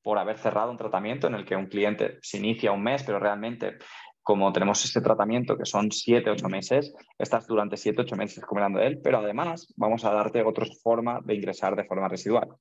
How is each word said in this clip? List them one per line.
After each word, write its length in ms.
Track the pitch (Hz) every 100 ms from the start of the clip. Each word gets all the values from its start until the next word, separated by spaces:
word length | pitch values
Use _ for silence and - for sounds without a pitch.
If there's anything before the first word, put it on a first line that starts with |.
por 160 | 107 104
haber 180 | 95 110
cerrado 320 | 113 104 117
un 80 | 120
tratamiento 500 | 110 95 104 131 -
en 60 |
el 100 | 110
que 120 | 95 95
un 100 | 95
cliente 540 | 104 104 104 104 -
se 160 | - 101
inicia 340 | 104 113 113
un 120 | 98
mes, 180 | 107 139
pero 160 | 131 101
realmente, 600 | 101 104 110 120 101 - - - - -
como 320 | - 101 98
tenemos 320 | 87 101 101 -
este 160 | 117
tratamiento 560 | - 107 104 120 120 107
que 80 | -
son 260 | 104 107
siete, 380 | - - 117 113
ocho 180 | 95 95
meses, 460 | 98 - 131 - - - -
estás 300 | - 117 -
durante 300 | 110 104 104
siete, 260 | 107 107
ocho 120 | 123 98
meses 300 | 107 - -
cobrando 340 | 104 101 95
de 80 | 120
él, 120 | 147
pero 140 | 143 127
además 560 | 104 110 170 165 - -
vamos 300 | 107 110 110
a 80 |
darte 300 | 104 107 117
otra 240 | 110 107 107 -
forma 360 | 117 117 117 120 135
de 80 |
ingresar 420 | 107 101 95 95 98
de 100 | 98
forma 220 | 95 95
residual. 420 | 95 101 117 - -